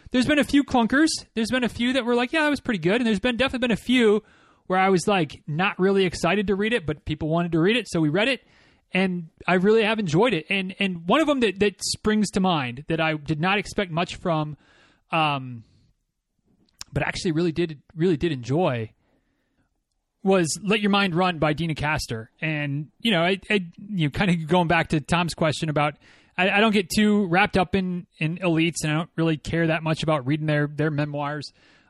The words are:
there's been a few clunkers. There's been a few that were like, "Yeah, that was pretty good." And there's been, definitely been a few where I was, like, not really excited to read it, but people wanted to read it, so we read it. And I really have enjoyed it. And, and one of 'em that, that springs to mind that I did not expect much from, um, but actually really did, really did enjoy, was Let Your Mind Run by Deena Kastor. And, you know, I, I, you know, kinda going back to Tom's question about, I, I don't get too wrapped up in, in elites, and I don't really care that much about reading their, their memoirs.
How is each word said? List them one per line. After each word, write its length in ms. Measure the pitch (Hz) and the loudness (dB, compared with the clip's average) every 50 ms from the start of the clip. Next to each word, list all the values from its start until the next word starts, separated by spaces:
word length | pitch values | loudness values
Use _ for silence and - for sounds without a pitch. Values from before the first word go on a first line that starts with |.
| - - | -12 -4
there's 160 | - 254 233 | -2 0 2
been 120 | 269 302 294 | 2 2 2
a 60 | 240 | 2
few 200 | - 269 285 269 | 4 2 2 2
clunkers. 440 | - - 247 226 208 254 285 320 311 - - - _ | 2 2 0 2 2 2 2 2 2 0 -4 -10 _
There's 180 | - 220 233 196 | -6 -4 -4 -2
been 140 | 240 254 247 | -2 -2 -2
a 40 | 214 | -2
few 260 | - - 240 254 254 | -4 -2 -2 0 0
that 100 | 269 220 | 0 0
were 100 | 240 240 | 0 0
like, 160 | 240 247 247 | 0 0 0
"Yeah, 120 | - 320 | 0 0
that 80 | 302 294 | 2 2
was 100 | 285 - | 0 -2
pretty 200 | - - 226 175 | -2 -4 -4 0
good." 160 | 151 175 202 | 2 2 2
And 100 | 247 247 | 2 2
there's 140 | 226 220 185 | 2 0 0
been, 180 | - 254 247 208 | 0 -2 0 0
definitely 300 | 254 269 269 240 247 247 | -2 -2 0 -2 0 0
been 20 | |
a 60 | 208 | -2
few 460 | - - - 254 254 233 208 208 208 - _ _ _ _ _ _ _ _ | -2 0 2 4 4 6 6 4 2 0 _ _ _ _ _ _ _ _
where 120 | - 185 190 | -2 2 2
I 120 | 190 196 | 4 4
was, 180 | 190 175 - 214 | 4 2 2 2
like, 340 | 202 185 160 135 - - - | 2 2 0 -2 -6 -14 -10
not 320 | - 147 160 214 208 175 - | -8 -4 -2 -2 -2 0 2
really 260 | 180 196 196 196 190 | 2 2 4 4 2
excited 440 | 170 - - - 165 185 208 208 190 | 0 0 0 0 0 2 0 0 0
to 80 | 202 | 0
read 180 | 190 208 220 240 | 0 0 0 -2
it, 100 | 220 160 | -2 -2
but 220 | 147 151 - - | -4 -8 -8 -6
people 220 | - 151 - 165 151 | -8 -6 -4 -2 -2
wanted 240 | 160 170 175 170 | 0 0 0 0
to 80 | 170 160 | 2 2
read 160 | 160 196 233 | 4 4 2
it, 120 | 247 196 - | 2 -2 -2
so 120 | - 170 | -2 0
we 100 | 156 147 | 0 2
read 180 | 147 196 220 269 | 2 2 2 0
it. 140 | 254 - _ _ _ _ _ _ _ _ _ _ | 0 -4 _ _ _ _ _ _ _ _ _ _
And 360 | - 185 190 185 180 175 165 160 _ - - | -2 0 0 0 -2 -4 -8 -12 _ -8 -2
I 80 | - 180 | 0 2
really 300 | 185 180 208 220 226 214 | 4 4 4 4 4 4
have 140 | 208 226 214 | 2 0 -2
enjoyed 360 | 208 160 139 180 226 262 202 | -2 0 2 2 2 2 0
it. 100 | 156 - - | -2 -4 -4
And, 240 | 196 196 185 185 185 - | -4 -4 -4 -6 -4 -2
and 280 | 202 190 180 170 165 | -2 -2 -2 -4 0
one 160 | 175 233 302 | 2 2 2
of 60 | 311 285 | 4 2
'em 100 | 285 262 | 2 2
that, 200 | 233 202 185 196 | 0 0 0 0
that 220 | 202 208 190 - | 0 0 0 -2
springs 480 | - - - - - 214 214 214 202 - | -6 -6 -4 -2 0 0 2 2 0 0
to 80 | - 202 | 0 0
mind 440 | 185 185 170 151 127 120 123 139 151 - | 2 2 0 0 -2 -6 -8 -10 -6 -6
that 120 | 165 160 | -2 -2
I 140 | 160 160 156 | 0 -2 -2
did 260 | 151 143 135 160 147 | -4 -4 -4 -4 -2
not 160 | 165 190 202 | 0 0 0
expect 340 | 208 - - - - 202 175 | -2 -4 -4 -4 -4 -4 -4
much 260 | 156 165 180 - - | -2 -4 -4 -4 -6
from, 420 | - - 185 165 104 151 151 147 - _ _ _ _ _ _ _ _ _ - | -6 -4 -2 -2 -2 -2 -6 -8 -16 _ _ _ _ _ _ _ _ _ -6
um, 540 | 180 165 156 151 143 135 131 127 120 113 110 _ _ _ _ _ _ _ _ _ _ _ _ _ _ _ _ _ _ _ _ _ _ - - - | -2 0 0 0 -2 -4 -6 -10 -14 -16 -18 _ _ _ _ _ _ _ _ _ _ _ _ _ _ _ _ _ _ _ _ _ _ -20 -16 -8
but 100 | - 135 | -6 -4
actually 300 | 143 - - - - 185 | -4 -4 -6 -4 -4 -2
really 200 | 151 156 180 170 | -2 0 -2 -2
did, 280 | 147 170 175 160 156 131 _ _ - | -2 -4 -6 -6 -6 -14 _ _ -6
really 240 | 156 165 190 165 127 | -2 0 0 0 0
did 140 | 170 170 | -2 -4
enjoy, 580 | 147 127 117 110 135 170 185 151 127 117 110 - _ _ _ _ _ _ _ _ _ _ _ _ _ _ _ _ _ _ _ _ _ _ _ _ _ _ - | -4 -6 -6 -4 -2 0 0 0 -2 -4 -6 -10 _ _ _ _ _ _ _ _ _ _ _ _ _ _ _ _ _ _ _ _ _ _ _ _ _ _ 0
was 320 | 190 196 185 170 151 - - | 2 2 4 2 0 -2 -6
Let 180 | - 180 220 214 | -2 -2 0 0
Your 100 | 208 202 | 2 2
Mind 240 | 202 202 196 190 156 | 2 2 0 0 0
Run 240 | 175 185 180 175 151 | 0 0 0 0 0
by 140 | 156 151 | 0 0
Deena 220 | 151 131 170 165 151 | 0 -2 -2 -4 -4
Kastor. 540 | - 147 151 156 131 - - 120 113 110 - _ - | -4 -2 -2 -2 -4 -4 -6 -8 -10 -10 -14 _ -8
And, 480 | 165 156 156 147 147 143 139 147 156 - _ _ | -6 -4 -4 -4 -4 -4 -4 -6 -8 -10 _ _
you 120 | - 233 | -2 0
know, 100 | 202 165 | 2 2
I, 160 | 170 180 196 190 - - | 2 2 0 -2 -2 -2
I, 160 | 214 202 175 170 - - - - | -2 -2 -2 -4 -14 -18 -12 -6
you 180 | 214 175 156 | -2 0 0
know, 40 | 143 | 0
kinda 240 | - - 208 185 175 | 0 0 0 2 0
going 300 | 170 160 147 180 180 170 | 0 0 2 2 2 4
back 220 | 160 175 165 160 - | 4 2 2 2 0
to 120 | 170 156 | -2 -2
Tom's 340 | 135 - 175 170 175 160 - | 0 0 0 0 0 -2 -2
question 340 | - 165 156 135 - 170 156 | 0 0 0 0 -2 -4 -2
about, 260 | 143 151 147 151 147 _ _ - - _ _ _ - | 0 0 0 -2 -2 _ _ -20 -20 _ _ _ -4
I, 140 | - 180 196 | -2 0 2
I 100 | 190 202 | 4 4
don't 120 | 220 226 | 4 4
get 180 | 196 214 185 - | 4 2 0 0
too 360 | - 214 208 208 208 208 208 170 | 0 2 4 4 4 2 2 2
wrapped 280 | 175 185 208 190 - | 2 2 2 2 2
up 200 | 190 180 - - | 0 0 2 0
in, 300 | 196 185 180 180 180 - _ _ - | -2 -2 -2 -6 -8 -10 _ _ -4
in 200 | 160 156 170 180 | -4 -4 -4 -2
elites, 440 | 190 175 160 160 165 170 156 - | -2 0 2 2 2 0 -2 -2
and 80 | - 156 | -2 -2
I 60 | 151 | -2
don't 140 | 156 175 - - | -2 -4 -4 -4
really 220 | 165 165 165 160 | -2 0 0 0
care 320 | - - - 165 165 170 160 | -2 -4 -6 -2 -2 0 0
that 160 | 160 165 160 | 0 -2 -2
much 180 | 160 160 - | -2 -2 -2
about 240 | 156 156 156 143 123 | 0 -2 -2 0 0
reading 200 | 131 156 156 156 | -2 -2 -2 0
their, 200 | 151 151 147 147 | 0 0 0 0
their 240 | 147 151 143 151 160 | -2 -2 -2 -2 -2
memoirs. 600 | 151 143 151 147 147 143 143 143 151 147 139 - _ _ _ _ _ _ _ | 0 -2 -4 -4 -4 -6 -6 -6 -6 -8 -10 -14 _ _ _ _ _ _ _